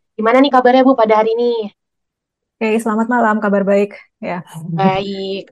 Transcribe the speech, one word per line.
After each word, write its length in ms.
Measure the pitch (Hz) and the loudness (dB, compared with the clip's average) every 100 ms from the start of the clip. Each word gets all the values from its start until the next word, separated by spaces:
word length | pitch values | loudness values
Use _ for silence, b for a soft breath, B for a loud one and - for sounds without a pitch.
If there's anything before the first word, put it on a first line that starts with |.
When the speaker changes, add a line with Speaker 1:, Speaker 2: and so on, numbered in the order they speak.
| _ - | _ -6
Speaker 1:
Gimana 240 | 214 254 | 0 2
nih 80 | 277 | 2
kabarnya, 400 | 262 247 262 262 | 4 4 4 4
Bu, 80 | 262 | 2
pada 240 | 220 214 | 2 2
hari 160 | 220 226 | 0 0
ini? 320 | 240 233 208 - _ _ _ _ _ _ _ _ | -2 -2 -6 -14 _ _ _ _ _ _ _ _
Speaker 2:
Oke, 240 | 226 220 | -4 -2
selamat 320 | 226 214 226 | -2 -2 -2
malam, 320 | 247 220 214 | 0 0 0
kabar 240 | 208 202 196 | 0 0 2
baik. 320 | 202 208 - - _ | 0 0 -6 -20 _
Ya. 240 | 202 180 - 165 | -10 -10 -12 -14
Speaker 1:
Baik. 880 | 160 165 190 190 202 196 196 196 - | -8 0 0 0 -4 -8 -8 -10 -12